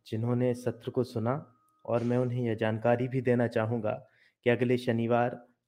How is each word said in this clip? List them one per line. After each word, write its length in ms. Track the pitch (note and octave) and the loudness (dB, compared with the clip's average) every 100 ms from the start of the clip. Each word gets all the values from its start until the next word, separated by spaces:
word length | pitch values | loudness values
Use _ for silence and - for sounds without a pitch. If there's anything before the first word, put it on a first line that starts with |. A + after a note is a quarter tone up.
| - | -8
जिन्होंने 480 | A2 A#2 B2 B2 | -4 -2 0 0
सत्र 360 | A#2+ B2 A2+ - | -2 -4 -6 -4
को 140 | C3 | -2
सुना, 480 | A#2+ A2+ A2+ C#3+ - _ _ _ - | -2 -2 -2 -2 -6 _ _ _ -2
और 160 | A#2 | 0
मैं 160 | A#2+ B2 | 2 0
उन्हें 260 | B2+ B2 | 0 -2
यह 100 | A#2 | -2
जानकारी 540 | A2 A2 A2 A#2 A#2+ B2+ | 0 0 0 2 2 0
भी 120 | C3 | -2
देना 260 | B2 A#2+ A#2 | 2 2 2
चाहूँगा 640 | A#2 A2 A#2+ G#2+ - - _ _ _ | 0 0 -2 -4 -6 -8 _ _ _
कि 60 | A#2+ | 0
अगले 280 | A#2 B2 B2 | 2 2 0
शनिवार 680 | B2 A2+ A2+ A#2+ B2 B2 - _ | 0 0 2 2 2 -4 -14 _